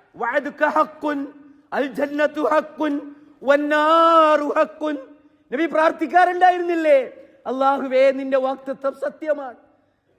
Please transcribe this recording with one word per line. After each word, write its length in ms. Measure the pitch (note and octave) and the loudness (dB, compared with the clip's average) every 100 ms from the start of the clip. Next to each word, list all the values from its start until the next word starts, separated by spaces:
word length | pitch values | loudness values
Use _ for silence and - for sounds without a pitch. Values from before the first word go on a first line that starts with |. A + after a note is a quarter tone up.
| _ E3 | _ -10
"വഅദുക 500 | A3+ C#4 C#4 - D4 | -6 -4 -6 -2 -2
ഹഖ്ഖുൻ, 640 | D4+ D4+ - D4+ C#4+ C#4 - - _ _ | 0 -2 -4 -6 -6 -8 -14 -20 _ _
അൽ 120 | G3+ C#4 | -6 -4
ജന്നത്തു 560 | A3+ C#4+ D4 D4 D4+ | -4 -6 -2 -2 -2
ഹഖ്ഖുൻ, 600 | D4+ D#4 D4+ - D4+ C#4+ D4 - - _ | 0 0 -2 -4 -4 -4 -8 -18 -20 _
വന്നാറു 1080 | A#3 C#4+ D4 D4+ D4+ E4 E4 E4 D#4 D4+ D4 D#4 | 0 2 2 0 2 4 6 6 4 2 0 -2
ഹഖ്ഖുൻ." 380 | D#4 - D4+ C#4+ - - _ _ _ | -2 -4 -6 -6 -10 -20 _ _ _
നബി 120 | B3+ E4 | -4 -2
പ്രാർത്ഥിക്കാറുണ്ടായിരുന്നില്ലേ? 1500 | D#4 D#4+ E4 D#4 E4+ F4+ F4+ F4+ F4+ F4 E4+ D#4 C#4 A#3 - - _ - | 0 0 0 0 2 2 4 2 2 -2 -2 2 2 2 -8 -20 _ -10
"അല്ലാഹുവേ, 680 | C4 C4+ C#4 C4+ C4 C4+ | -2 0 0 -2 2 2
നിന്റെ 260 | C4+ C4+ C4+ | 2 -2 -2
വാഗ്ദത്തം 560 | C4 C4 C4+ C4 C#4 | -2 -4 -10 -8 -8
സത്യമാണ്, 640 | C4+ D4 - D#4 D4 C4 A3+ _ _ _ _ _ | -6 -10 -8 -6 -6 -8 -16 _ _ _ _ _